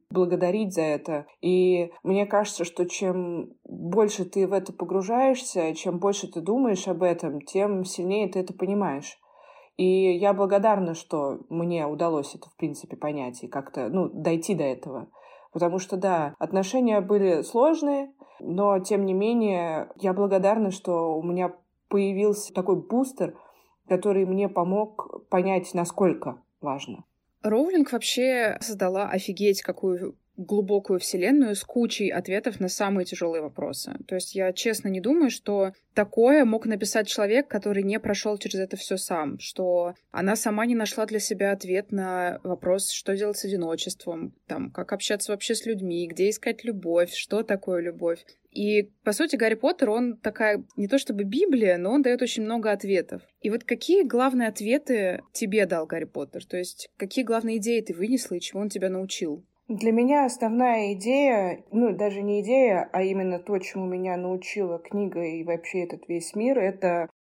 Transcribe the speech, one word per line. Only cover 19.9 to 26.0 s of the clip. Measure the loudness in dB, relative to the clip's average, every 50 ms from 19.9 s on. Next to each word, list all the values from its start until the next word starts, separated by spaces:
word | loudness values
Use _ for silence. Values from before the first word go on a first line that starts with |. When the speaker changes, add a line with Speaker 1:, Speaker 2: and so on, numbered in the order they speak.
| -8 -2
Speaker 1:
я | 0 0
благодарна, | 2 2 2 4 4 4 4 4 4 4 2 0
что | -2 -4 -4 -2 0 0 0 0 -2
у | -2
меня | -2 -2 -2 0 -2 -2 -4 -8 _ _ _ _ _ 0
появился | 2 2 2 2 2 2 2 2 2 0 -4 -6
такой | -4 -2 2 2 0
бустер — | 0 0 0 0 0 0 0 -2 -4 -4 -4 -6 -12 -20 -20 _ _ _ _ _ _ _ 0
который | 0 2 2 2 2 2 2
мне | 2 2 0 0 0
помог | 0 0 0 2 2 0 0 -2 -6 -12 -12 -12 -12 -14 -6 0
понять, | 0 2 2 2 0 0 -2 -2 -4
насколько | -4 -4 -2 0 2